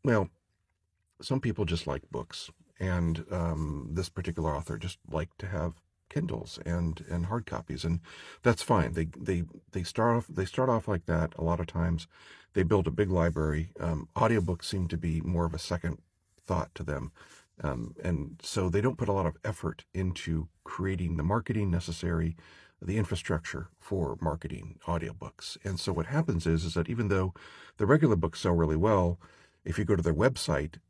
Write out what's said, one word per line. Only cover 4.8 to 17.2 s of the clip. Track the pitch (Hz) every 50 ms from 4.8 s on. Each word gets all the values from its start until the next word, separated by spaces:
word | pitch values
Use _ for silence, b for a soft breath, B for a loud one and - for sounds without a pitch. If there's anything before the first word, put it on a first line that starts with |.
| - 92 - _ _ -
liked | - 80 80 85 _ _
to | -
have | 92 95 82 78 87 80 - _ _ _ _ _ _
Kindles | - 147 165 165 - 55 - - - - -
and, | - 82 87 85 82 80 80 - -
and | 85 87 85
hard | 90 110 120 113
copies, | - - - - _ 71 65 -
and | 82 85 85 B B B B B B B B
that's | - 123 117 -
fine. | - - 127 98 76 65 -
They, | - 80 80 -
they, | - - 92 95 87 85 - - - _ _
they | - 95 87
start | - - - 113 117 117
off, | 117 113
they | - 78 - 95
start | 92 - - 127 131
off | 120 113 - -
like | 104 87 -
that | - 85 82 82 80 -
a | - 80
lot | 82 85 82
of | 87 80
times. | - 85 85 85 85 80 - B B B B B B B B B
They | _ 101 92
build | 80 107 98 92 82
a |
big | - - 104 95
library. | 92 87 82 85 80 76 78 78 76 76 80 92 - -
Um, | - 85 82 76 - - _
audiobooks | - - 113 117 107 90 90 90 - -
seem | - - 95 90 82
to | -
be | 82 82 85 80 80
more | 80 - 90 85 85
of | 82 82
a | 85
second | - - 90 85 - 85 76 - _ _ _ _ _ _ _ _ _
thought | - 92 87 - - _
to | -
them. | 85 78 73 69 64 80 B B